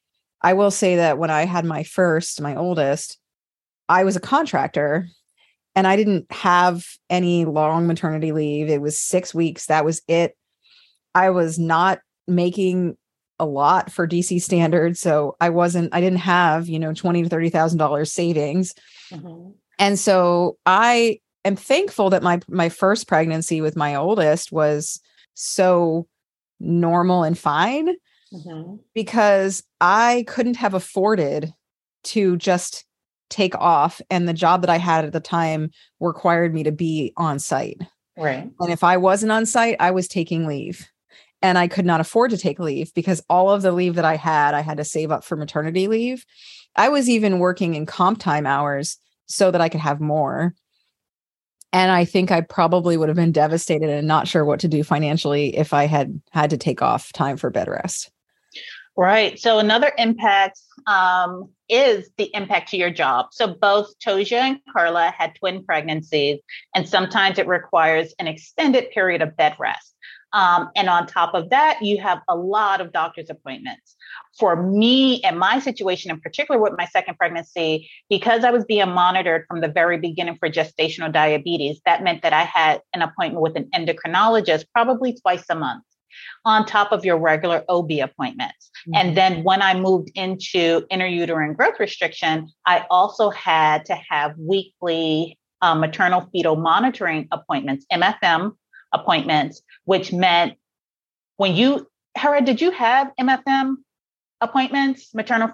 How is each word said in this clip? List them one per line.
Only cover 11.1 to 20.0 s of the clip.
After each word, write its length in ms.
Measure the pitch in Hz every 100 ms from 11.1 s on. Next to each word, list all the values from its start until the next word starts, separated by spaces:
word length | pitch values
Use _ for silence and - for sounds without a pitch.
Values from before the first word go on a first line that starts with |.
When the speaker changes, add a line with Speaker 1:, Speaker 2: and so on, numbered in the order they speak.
Speaker 1:
I 160 | 180 190
was 300 | 180 165 160
not 400 | 165 165 185 185 _ _ -
making 720 | 180 175 180 185 180 180 - _ _ _ -
a 60 | 160
lot 460 | 139 143 185 -
for 140 | - 170
D 160 | 175
C 160 | 175 175
standards. 640 | - 180 165 170 165 175
So 360 | 175 151 147 -
I 100 | 170
wasn't, 460 | 170 175 175 165 175
I 60 |
didn't 180 | 185 185
have, 480 | 175 180 170 156 170
you 100 | 160
know, 160 | 160
twenty 300 | 160 180 175
to 60 | 170
thirty 200 | 165 165
thousand 300 | 165 160 170
dollars 320 | 151 147 151
savings. 640 | - 170 160 147 165 180 - _ - -
Speaker 2:
Mm-hmm. 400 | 170 170 165 180 202 _ -
Speaker 1:
And 180 | 202
so 600 | 202